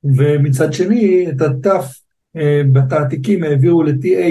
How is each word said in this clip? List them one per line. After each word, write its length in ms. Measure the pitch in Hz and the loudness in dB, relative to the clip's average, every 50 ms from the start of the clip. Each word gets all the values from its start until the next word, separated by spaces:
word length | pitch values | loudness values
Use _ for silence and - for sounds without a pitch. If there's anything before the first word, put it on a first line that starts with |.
| - | 0
ומצד 680 | 143 135 131 143 147 147 143 143 151 131 - 160 147 - | 0 0 2 2 2 2 0 0 0 0 0 -2 -2 -2
שני, 560 | - 185 190 226 247 220 190 185 180 180 165 | -4 -2 0 0 2 2 2 2 2 0 -2
את 120 | 143 131 | -2 -2
התף, 580 | 160 147 127 - - 202 196 175 135 - - - _ _ _ _ _ _ _ | -2 -2 -2 -2 0 0 0 0 -4 -8 -14 -20 _ _ _ _ _ _ _
אה, 240 | 160 151 147 147 147 147 135 131 | -4 -2 0 0 2 2 2 2
בתעתיקים 720 | 135 131 - 160 151 147 131 156 143 135 214 202 185 165 | 2 2 0 -2 -2 -2 -2 -6 -6 -2 -2 -2 -2 0
העבירו 400 | 151 147 135 139 175 170 165 156 | -2 0 2 2 2 2 2 2
ל-T 200 | 147 139 131 135 185 185 185 175 170 | 0 -2 -2 0 -2 0 0 0 -2